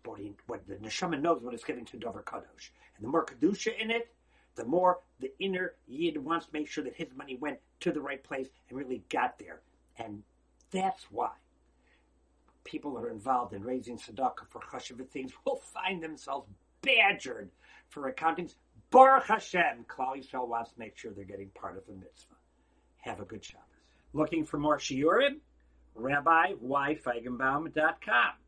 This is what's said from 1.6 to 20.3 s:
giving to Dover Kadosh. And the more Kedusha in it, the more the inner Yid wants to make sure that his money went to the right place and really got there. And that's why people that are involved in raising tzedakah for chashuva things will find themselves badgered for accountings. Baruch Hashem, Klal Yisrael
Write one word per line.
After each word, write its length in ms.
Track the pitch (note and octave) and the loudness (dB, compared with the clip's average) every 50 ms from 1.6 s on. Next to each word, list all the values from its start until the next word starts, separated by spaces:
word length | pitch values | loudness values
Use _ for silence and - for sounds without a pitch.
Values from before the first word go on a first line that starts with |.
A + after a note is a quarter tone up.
| - | -8
giving 220 | - D3 B2+ A#2 | -8 -8 -8 -8
to 100 | - - | -14 -14
Dover 260 | A#2 - A#2 - - - | -10 -10 -8 -8 -8 -12
Kadosh. 460 | - - - - - - - - - _ _ - - _ | -10 -12 -12 -14 -14 -20 -20 -20 -20 _ _ -20 -20 _
And 80 | _ - | _ -8
the 40 | - | 0
more 180 | D3 E3 D#3 | 0 0 0
Kedusha 500 | - - - D3 F3 G3+ - - A3 A3+ | 0 -4 2 2 2 2 2 -2 -4 -4
in 140 | G#3 A3 A3 | -4 -4 -2
it, 240 | A3+ A#3 A#3 - _ _ _ _ _ _ _ _ _ | -2 -2 -2 -6 _ _ _ _ _ _ _ _ _
the 100 | - A#2 | -10 -4
more 360 | A#2 D3 F3+ F#3 F3+ F3+ - _ _ _ _ | 0 2 6 6 6 4 4 _ _ _ _
the 140 | B2+ C3 - _ | -10 -10 -6 _
inner 320 | F#3 G3 F#3 F3+ F#3 E3+ - _ _ - | -4 -2 -2 -2 -2 -4 -6 _ _ -14
Yid 300 | B2 C#3+ E3+ E3 D3+ D3+ | -6 -2 -2 0 0 -2
wants 280 | C3+ D3+ E3 E3 D#3+ | -2 -2 -2 -2 -2
to 60 | - | -6
make 160 | - D3+ D3+ - | -6 -6 -6 -4
sure 160 | - D#3 C#3+ | -6 -6 -6
that 100 | - - | -6 -8
his 140 | - E3+ - - | -10 -12 -12 -10
money 180 | C3 C#3+ C#3 B2+ | -16 -12 -12 -8
went 240 | A#2+ D3+ D3 C3+ - _ _ _ _ | -6 -6 -6 -6 -8 _ _ _ _
to 100 | - F3+ | -2 -2
the 100 | D3+ D3+ | -2 -2
right 220 | C3+ C#3 C#3 C3 | -4 -6 -8 -10
place 240 | - - D3 C3+ C3 C3 _ _ _ _ | -10 -8 -8 -8 -8 -8 _ _ _ _
and 100 | B2 C3+ | -10 -10
really 240 | C#3+ B2+ B2+ A2+ - _ | -6 -6 -8 -8 -8 _
got 320 | - C3 B2 - - - | -2 0 0 0 -2 -8
there. 200 | G#2 - - - _ _ _ _ _ _ _ - | -18 -18 -18 -20 _ _ _ _ _ _ _ -12
And 240 | A#2 A2 G#2 G#2 G#2+ _ _ _ _ _ _ _ _ _ | -12 -10 -10 -14 -16 _ _ _ _ _ _ _ _ _
that's 320 | - F#3 F#3+ F#3+ F#3+ - - - | -4 0 0 0 -2 -4 -10 -12
why 200 | - A3+ B3 - - - _ _ _ _ _ _ _ _ _ _ _ _ _ _ _ _ _ _ _ _ _ _ _ _ _ | -6 -4 -4 -4 -6 -10 _ _ _ _ _ _ _ _ _ _ _ _ _ _ _ _ _ _ _ _ _ _ _ _ _
people 300 | - - D3+ C#3+ D3 C3 | -10 -10 -8 -6 -6 -6
that 100 | A#2 A2+ | -6 -6
are 60 | A#2+ | -6
involved 420 | A2+ G#2+ G2+ C3+ B2+ B2 - F#2+ | -8 -6 -2 0 0 0 0 -4
in 100 | G2+ G2 | -8 -8
raising 360 | G2+ A#2+ B2+ C3 G#2+ A#2+ A#2+ A2 | -6 -4 -4 -4 -4 -8 -12 -12
tzedakah 500 | - - A2 G#2 - - - - - _ | -12 -14 -6 -2 -2 -2 -2 -4 -16 _
for 100 | - A#2+ | -16 -16
chashuva 460 | - - - B2 - - B2+ A#2 C3 | -14 -12 -12 -12 -12 -12 -14 -14 -16
things 260 | - _ C#3+ C3 C3 - - _ | -12 _ -10 -10 -10 -12 -4 _
will 120 | C#4 B3+ | -2 -2
find 460 | - - - - - - F#3 G3 F3 | -2 -8 -12 -10 -6 -4 -4 -4 -4
themselves 460 | D#3+ D#3+ D#3 - - C#3 C3+ C#3 - - - _ _ _ _ _ | -6 -10 -10 -12 -8 -8 -8 -8 -8 -12 -20 _ _ _ _ _
badgered 680 | - C4+ B3+ A3+ G#3 G3 G3 - - - - - - - _ _ _ - - - _ _ | 2 4 6 6 6 6 4 2 -4 -10 -8 -10 -10 -14 _ _ _ -20 -20 -20 _ _
for 200 | - D3+ C#3 C3 | -12 -6 -6 -6
accountings. 440 | B2+ - D#3+ E3 D#3+ F3+ F3 D#3+ - _ _ _ _ - _ _ | -6 0 0 0 0 0 -6 -10 -12 _ _ _ _ -20 _ _
Baruch 360 | - B3+ C4 C4 C4 B3+ - | 12 12 12 12 12 8 8
Hashem, 580 | - A3 G#3 - - - F3+ E3+ D3+ C3 A#2 A#2 | 4 0 0 0 -2 0 2 2 2 0 -4 -12
Klal 300 | - - - B2+ C3 C3 | -16 -6 -6 -4 -4 -4
Yisrael 320 | C#3 B2+ - | -8 -10 -8